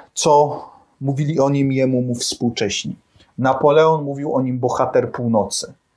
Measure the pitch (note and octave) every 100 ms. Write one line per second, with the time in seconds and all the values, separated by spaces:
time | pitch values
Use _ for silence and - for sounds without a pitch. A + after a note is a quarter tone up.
0 | - - E3 D3 D3 - - - _ _
1 | C3+ C3+ D3 D#3+ C#3 C#3+ C#3 C3 C3 B2+
2 | B2+ A#2+ - - A#2+ - G#2 - - -
3 | _ _ _ - C3 C3+ D3 D3+ D#3+ D#3
4 | C#3+ C#3 C#3+ C3 B2+ B2+ B2 - B2+ B2+
5 | A#2+ - A#2+ A2+ G2 - - - _